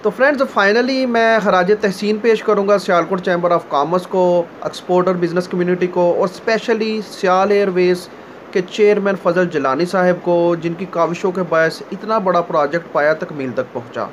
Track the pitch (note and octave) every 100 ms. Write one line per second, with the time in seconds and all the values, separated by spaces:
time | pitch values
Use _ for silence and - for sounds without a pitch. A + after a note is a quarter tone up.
0 | G#3+ G3+ C4 C#4+ C4 - G3 A3 B3+ C4
1 | B3+ A#3 A3+ A3+ G3 F#3 F3+ G#3 G#3 F#3
2 | G#3 G#3+ A3+ A3 - G3+ G3 G3+ G3 F3
3 | E3+ F#3+ F#3 F3 F3 E3+ - D3 D3+ F3+
4 | F3+ F#3+ F3+ F3 E3+ - D#3 - - F3+
5 | F3+ F3+ E3+ F3 F3+ F#3 F3 F3+ F3+ F3+
6 | F3 C3+ F#3+ - - A3+ A3+ A3 A3 A3
7 | G#3 - F#3+ F#3 G3 G3+ G3+ F3+ F3+ F3+
8 | - - - - - G3 F3+ - G#3 G3+
9 | G3 F#3 F#3 F3 F3+ D#3 C3+ C3+ F3 F#3+
10 | F3+ F3+ F3+ F3 E3+ E3+ E3+ E3+ F#3 E3+
11 | D#3+ E3+ G3 F3+ F3 D#3+ D#3+ D#3+ - F#3+
12 | G3+ A3 F#3 F3 E3+ E3 D3 E3+ E3 D#3+
13 | D3 D#3 E3+ D3+ C3 A2+ B2 B2+ A#2+ A#2+
14 | G2+